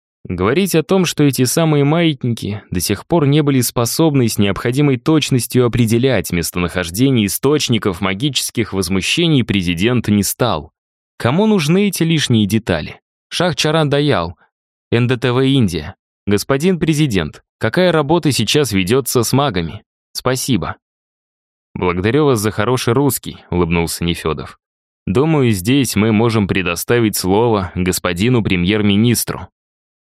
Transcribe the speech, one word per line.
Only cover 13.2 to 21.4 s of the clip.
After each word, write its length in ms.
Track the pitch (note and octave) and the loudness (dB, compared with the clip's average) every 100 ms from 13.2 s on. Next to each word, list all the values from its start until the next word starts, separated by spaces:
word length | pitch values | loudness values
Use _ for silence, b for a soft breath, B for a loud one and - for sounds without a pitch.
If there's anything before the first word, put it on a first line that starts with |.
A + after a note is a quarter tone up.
| - | -12
Шах 260 | - F3+ | -4 -2
Чаран 360 | D3 D3+ D#3+ D3 | -2 -2 0 0
Даял, 460 | C#3+ D3 G2+ E2+ - b _ _ _ - | 0 0 0 -2 -8 b _ _ _ -4
Н 160 | A#2 A#2+ | 0 0
Д 120 | B2+ | 0
Т 140 | B2+ | 0
В 80 | B2 | 0
Индия. 560 | C3+ C3+ G#2 E2 D2 - _ _ - | 2 2 2 -2 -8 -16 _ _ -2
"Господин 520 | G2+ - C#3 F3+ F3 | -2 0 0 0 0
президент, 640 | E3 D3 D3+ G2 D2 - _ - | 0 0 2 0 -2 -8 _ -6
какая 340 | A2 F3 F3+ | -2 0 2
работа 400 | D#3+ C#3+ E3+ D#3 | 2 2 0 0
сейчас 400 | B2 A2 D3+ C3+ | -2 0 0 2
ведётся 500 | G2 F2+ C3 - B2 | 0 2 0 2 0
с 100 | A2 | 0
магами? 480 | C3 C#3+ F2+ E2 G#2 _ _ _ | 0 0 -2 -6 -8 _ _ _
Спасибо". 640 | - B2 C3 - G#2+ D#2+ - _ _ _ _ _ _ | -6 -4 -4 -2 -2 -2 -10 _ _ _ _ _ _